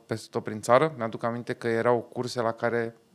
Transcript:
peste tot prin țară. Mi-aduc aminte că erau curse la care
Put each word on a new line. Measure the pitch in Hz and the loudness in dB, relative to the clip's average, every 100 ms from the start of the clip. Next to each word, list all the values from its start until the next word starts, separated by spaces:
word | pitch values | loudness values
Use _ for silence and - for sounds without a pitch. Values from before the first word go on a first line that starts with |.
| - | -8
peste | 113 - | -8 -6
tot | 120 | -6
prin | 107 107 | -6 -4
țară. | 104 123 160 135 | 4 6 6 0
Mi-aduc | 113 117 | -6 -4
aminte | 120 120 117 | -4 -4 -6
că | 123 117 | -4 -2
erau | 113 117 120 113 | 2 4 2 0
curse | 120 123 127 | -6 -6 -2
la | 113 | -2
care | 113 120 117 117 117 _ | 0 -2 0 -4 -8 _